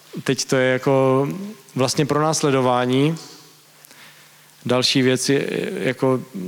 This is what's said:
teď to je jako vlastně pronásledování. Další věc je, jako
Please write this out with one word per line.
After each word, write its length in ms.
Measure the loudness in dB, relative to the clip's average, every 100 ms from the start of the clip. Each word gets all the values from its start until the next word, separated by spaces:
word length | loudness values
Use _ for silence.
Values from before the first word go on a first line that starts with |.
| -16 -8
teď 200 | -4 -4
to 120 | 0 0
je 160 | 2
jako 560 | 0 2 2 4 2 0 -6 -12 -16 -10
vlastně 320 | -4 -2 0 0
pronásledování. 1120 | 0 0 0 0 2 2 2 2 2 2 -2 -10 -20 -20 -20 -20 -20 -20 -20 -20 -20 -20 -20 -20 -10 -2
Další 360 | 0 2 2
věc 260 | 2 2 2
je, 420 | 0 0 -4 -4
jako 460 | -4 -4 0 0 0 -4 -10